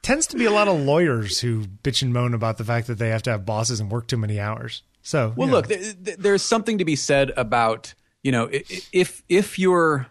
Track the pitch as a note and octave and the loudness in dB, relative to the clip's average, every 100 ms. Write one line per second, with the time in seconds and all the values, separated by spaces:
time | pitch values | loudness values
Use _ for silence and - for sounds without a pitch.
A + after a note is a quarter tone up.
0 | - C#4+ - B3+ A#3 G#3 G#3 F3 C#3 D3+ | 0 -2 0 0 2 4 4 2 4 4
1 | E3+ A#2+ G#2 - A#2+ A2+ G#2 G2 C#3 B2 | 4 2 -2 -2 -2 -2 -4 -4 -2 0
2 | C3 A#2+ B2 A#2+ A2+ A2 A2 A#2+ A#2 G#2+ | 0 0 0 0 -2 -4 -2 -2 -2 -4
3 | A2+ A2 B2 A2 G2 G#2+ A2+ A#2 G#2 A#2 | -2 -2 -2 -4 -2 -2 -2 -2 -4 -4
4 | A#2 A#2+ G#2 G#2 G#2 A2 A2 - _ _ | -2 -2 0 -2 -4 -6 -10 -14 _ _
5 | - D#3 A2+ A2+ C4 A#3+ A2 G3+ G#3 F#3 | -4 -2 -2 0 2 2 2 -4 -6 -10
6 | F#3 F#3 G3+ G3 - A3+ G#3+ G#3+ E3 C#3+ | -12 -2 2 2 2 0 0 -2 0 -2
7 | - C#3 C#3 B2+ A#2 A#2+ A2+ A2 - - | 2 2 2 0 0 2 2 0 -8 -20
8 | _ _ C3+ B2 A#2 C#3+ - B2 - F#3 | _ _ -2 0 0 -4 -6 -14 -2 0
9 | F3 - _ F3+ G3+ - F#3 F3+ D#3+ C#3+ | 0 -2 _ 2 2 0 2 4 4 2
10 | B2+ | -4